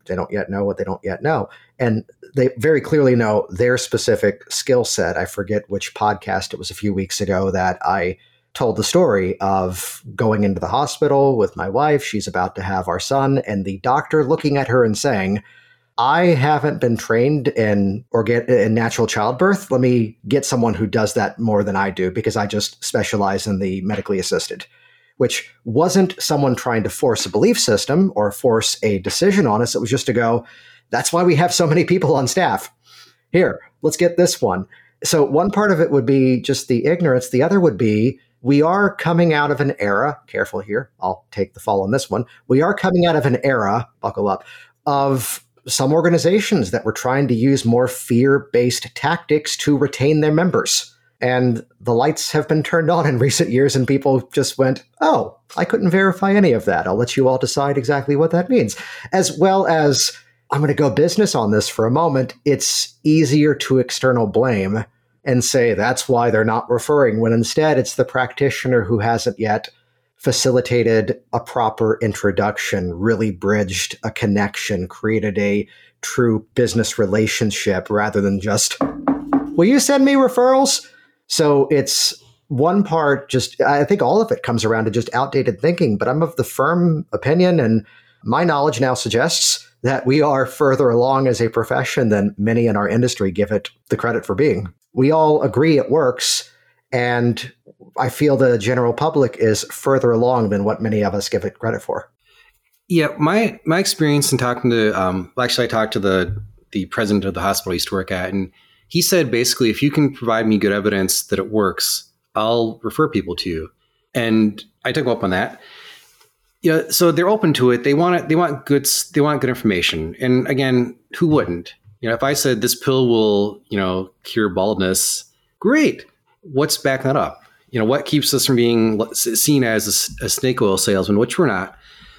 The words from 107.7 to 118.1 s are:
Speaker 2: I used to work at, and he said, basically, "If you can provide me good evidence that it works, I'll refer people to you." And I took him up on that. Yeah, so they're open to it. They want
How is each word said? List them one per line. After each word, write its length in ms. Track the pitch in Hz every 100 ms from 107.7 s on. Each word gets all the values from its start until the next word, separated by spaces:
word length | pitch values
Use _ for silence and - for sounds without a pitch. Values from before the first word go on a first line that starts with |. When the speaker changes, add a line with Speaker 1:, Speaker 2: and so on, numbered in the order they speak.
Speaker 2:
I 20 | 87
used 140 | -
to 60 | 98
work 160 | 90
at, 220 | 92 92
and 180 | 98 95 _ _ _ _
he 160 | 170
said, 260 | - 185 135
basically, 400 | 117 123 - 113
"If 140 | 107
you 80 | 143
can 200 | 156 143
provide 360 | - 117 110 110
me 100 | 107
good 140 | 104
evidence 500 | 101 101 98 95 - -
that 100 | 98
it 140 | 98
works, 600 | 107 95 - - - - _ _
I'll 460 | 107 110 117 113 110
refer 240 | 113 131 151
people 280 | 104 87 85
to 140 | 92
you." 200 | 80 78 _ _ _ _ 123
And 480 | 113 110 107 104 - _
I 80 | 127
took 140 | 123 127
him 60 |
up 120 | 113
on 60 | 98
that. 320 | 95 120 - - - - - _ _ _ _ _ _
Yeah, 180 | 165 156 -
so 220 | - 170
they're 180 | 151 180
open 240 | 214 170
to 160 | 135 123
it. 140 | 120
They 100 | 143
want 220 | 143 175